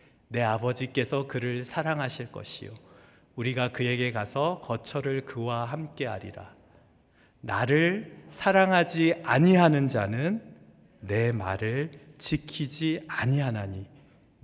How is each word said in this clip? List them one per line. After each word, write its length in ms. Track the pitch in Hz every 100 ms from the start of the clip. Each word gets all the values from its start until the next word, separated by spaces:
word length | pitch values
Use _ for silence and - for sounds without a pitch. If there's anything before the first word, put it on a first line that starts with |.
| _ _ _
내 120 | 117
아버지께서 840 | 113 110 120 120 131 - 120 139 135
그를 360 | 127 123 123
사랑하실 680 | 123 170 160 151 131 - 120
것이요, 420 | 104 104 - 101 110 - - - _ _ -
우리가 360 | 120 127 127
그에게 400 | 123 123 123 123
가서 500 | 113 104 139 156 185
거처를 640 | - 117 - 147 135 135 135
그와 400 | 123 117 117 120
함께 420 | 147 151 - 127
하리라. 480 | 101 95 95 95 - _ - _ _ _ _ _ _
나를 840 | 117 104 123 147 170 202 220 - -
사랑하지 920 | - 196 190 190 180 175 165 160 -
아니하는 640 | - 127 175 180 170 147 135
자는 540 | 120 101 117 160 220 - - - - _ _
내 300 | 95 104 117
말을 600 | 117 92 95 107 127 160 - - -
지키지 840 | - 151 - - 139 143 160 160 -
아니하나니 840 | - 120 143 135 110 98 95 101 - - _ _ _